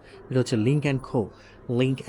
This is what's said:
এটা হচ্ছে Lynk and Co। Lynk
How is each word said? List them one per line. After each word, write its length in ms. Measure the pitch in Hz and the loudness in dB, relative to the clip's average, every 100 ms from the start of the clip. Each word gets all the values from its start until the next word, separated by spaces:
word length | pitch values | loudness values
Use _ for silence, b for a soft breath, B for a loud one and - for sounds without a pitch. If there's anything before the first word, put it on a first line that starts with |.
| B B B | B B B
এটা 100 | 127 | -2
হচ্ছে 140 | 120 117 110 | 0 2 2
Lynk 180 | 147 143 | 2 2
and 100 | 135 - | -2 -2
Co। 120 | 131 92 B B B - 120 | -4 -4 B B B -4 0
Lynk 200 | 131 135 | 0 0